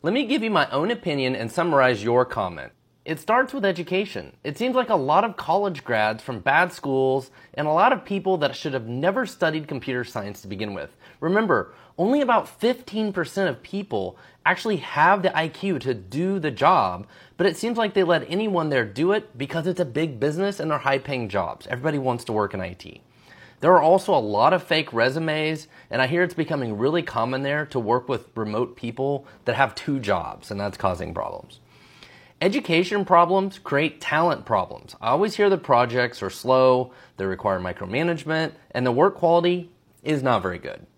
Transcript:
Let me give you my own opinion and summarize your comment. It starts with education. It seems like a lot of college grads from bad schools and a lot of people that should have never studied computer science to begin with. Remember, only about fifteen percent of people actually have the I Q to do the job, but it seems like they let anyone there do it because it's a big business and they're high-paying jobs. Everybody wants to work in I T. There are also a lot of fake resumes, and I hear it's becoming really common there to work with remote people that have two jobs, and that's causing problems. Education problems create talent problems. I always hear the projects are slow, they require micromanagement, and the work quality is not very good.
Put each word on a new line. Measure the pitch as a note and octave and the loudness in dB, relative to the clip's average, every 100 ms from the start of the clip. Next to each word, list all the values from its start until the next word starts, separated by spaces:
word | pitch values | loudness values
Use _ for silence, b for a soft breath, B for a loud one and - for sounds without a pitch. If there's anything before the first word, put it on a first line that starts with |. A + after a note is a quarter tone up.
Let | D#3 | 0
me | A#3+ A#3 | -2 0
give | C4+ | 0
you | A3 | 2
my | F#3+ C#3+ | 2 2
own | C3+ F3+ | 0 -2
opinion | A#3+ F3+ C#3+ C3 B2+ | -2 -4 -2 -2 -2
and | A2+ | -4
summarize | - E3+ C#3 B2+ A#2 | -2 2 4 4 2
your | G#2+ B2 | 2 2
comment. | B2 A#2 F#2+ E2 B1 _ _ _ | 2 -2 -6 -6 -14 _ _ _
It | - D#3+ | -10 -8
starts | - A#3 C4 | 0 0 0
with | C#4 G3 | -2 -2
education. | F3 D#3 F#3 G3+ G#2 C#2+ - | -2 -4 -4 -4 -10 -12 -12
It | - C#3+ | -10 -4
seems | B3 B3+ | -2 0
like | A#3+ | 2
a | G3 | 0
lot | C3+ D#3+ A3 | 4 2 2
of | F#3 | -4
college | - F3+ G3+ D3+ | -2 0 0 -6
grads | - A2+ G#2+ A2+ | -2 0 0 -2
from | - A#2 | -8 -4
bad | A2 D3 F3+ | 2 4 2
schools | - C#3 C3+ C3 C3+ C3 B B - | -2 -2 0 2 0 -4 B B -6
and | D3+ | 0
a | |
lot | D#3+ A3 | 4 4
of | B3 - | 2 -2
people | G3 F#3+ F#3 | -4 0 0
that | D3 C3 | 0 -2
should | D#3+ | -6
have | C3 A2+ | -6 -6
never | B2 E3 G3+ A#3 | -2 -2 -2 -6
studied | - E3 D#3 D3+ | -2 -2 -2 -6
computer | C#3+ - B2 A#2 | -8 -6 -6 -6
science | A2+ G2+ G2 | -8 -10 -12
to | G2 | -12
begin | G2 G#2 | -8 -8
with. | G2 C#2+ _ B B | -8 -12 _ B B
Remember, | D#3+ G3 A3 B2 E2+ B B - | 0 0 2 0 0 B B -4
only | F#3+ C#4+ | 0 2
about | B3+ A3+ - | 2 2 0
fifteen | - A3+ B3 - G#3+ G#3+ | -2 -2 -2 -6 -4 -4
percent | F#3+ D#3+ G3 F#3 | -2 -4 -2 -2
of | A#2+ | -2
people | - G3 G3+ G#2+ F2+ - B B - | -8 -8 -4 -4 -4 -10 B B -2
actually | F3+ A3+ F#3+ | 0 -2 -4
have | - D3+ E3 G3+ | -4 2 4 6
the | F#3 E3+ | 2 0
I | D#3+ | -4
Q | - G3 D3+ | -4 -4 -2
to | B2+ A#2 | -2 -6
do | F#2 C#3 F3+ G3 | -6 -4 -2 -2
the | D#3 | -4
job, | A2+ C#3+ F3+ G2 F2+ G2+ B B - | 2 4 4 2 -2 -12 B B 0
but | F#3 | 0
it | D#3+ | 0
seems | A3+ A#3 | -4 -2
like | A3 | 0
they | G3+ | 2
let | F3 E3 B2 | 2 2 0
anyone | F3+ A3 F3+ D#3 | -2 0 0 0
there | C3+ A2 | 0 0
do | G2 E3+ | 0 0
it | G#3 G#3 A#2+ | 0 -2 -10
because | C3+ E3 E3 | -6 -4 -4
it's | F3 | -2
a | D#3 | -2
big | A#2+ D#3+ A#2+ | -2 -4 0
business | C#3+ D#3 G3+ G3 | -2 0 -4 -4
and | D#3+ | -2
they're | D3 | -2
high-paying | C#3 C#3 C3+ C3 A2 | 0 0 -2 -6 -2
jobs. | G2 E2+ - - | -2 -4 -8 -8
Everybody | B2 D3+ D3 | -4 -2 0
wants | C3 A#2 - | -2 -2 -2
to | |
work | G#2+ G2+ | -2 -2
in | G2+ | -2
I | F2+ | -8
T. | F2+ F2 - _ B B B B B | -10 -16 -20 _ B B B B B
There | D3+ | 6
are | F3+ | 6
also | D#3 F#3 G3+ E3 | 8 4 4 2
a | |
lot | G#2+ G#2 C3 | 2 4 6
of | F3+ | 4
fake | - D#3+ D3 | 2 0 0
resumes, | A2+ B2 D3 D#3+ D3+ D#3 D#3 - B B | 2 2 2 -2 -2 -2 -4 -8 B B
and | A#2+ | 0
I | B2+ | 2
hear | E3+ | 2
it's | F3 - | 0 0
becoming | D3+ D3 A#2+ G#2 | -2 -2 -2 -2
really | C3 E3+ | 0 0
common | - A#2+ A#2 C3 | -2 -2 -2 -2
there | C#3 D3 D3 | -2 -4 -4
to | C3 | -4
work | G#2+ B2 - | 0 0 0
with | B2 - - | -6 -6 -8
remote | G#2+ A2 A#2+ - | -6 -4 -6 -6
people | A#2 A#2 C3+ C#3 B B - | -10 -6 -4 -4 B B -6
that | A2 | 0
have | C3 | 0
two | - - C3+ | -2 -4 -4
jobs, | G#2 F#2 D2 - - | 0 -2 -2 -12 -12
and | G2+ | -8
that's | G2+ - | -6 -2
causing | G2 F2 E2 | -2 -2 -6
problems. | E2 - - - - B B B B B B B _ | -8 -8 -10 -16 -20 B B B B B B B _
Education | F3+ B3+ G#3+ E3 F3+ G#3 G3 | 0 0 0 0 2 -2 4
problems | F3 E3+ F#3+ G3 - | 6 6 4 0 -6
create | - C#3+ D#3 - | -2 0 0 -4
talent | - D3+ E3+ D3 - | -2 2 2 0 0
problems. | G#2+ F2+ - - - | 0 0 -10 -18 -6
I | A2 | 0
always | C#3+ G#3 - | 2 2 2
hear | G3+ | 2
the | F#3+ | 2
projects | - A#2+ B2 B2 A#2+ - | 4 4 4 2 0 -2
are | G2 | -8
slow, | - B2+ C3 C3 B2+ B2+ B B - | -6 2 6 6 4 0 B B -6
they | G2 | -4
require | F#2 G#2 F#2+ | -2 0 0
micromanagement, | F#2 F2 F#2 A#2 E3+ E3 D3 D#3+ D#3+ - _ | -2 -8 -6 -2 -2 -4 -4 -2 -4 -8 _
and | - | -2
the | B2 | 0
work | A#2+ F#3+ G3 | 4 4 4
quality | E3+ E3+ E3+ F3+ E3+ _ _ _ | 2 4 2 -2 -6 _ _ _
is | - D3+ | -4 -2
not | C3 A2+ | 2 2
very | F#2 F2 | 0 -6
good. | - - - | -10 -12 -16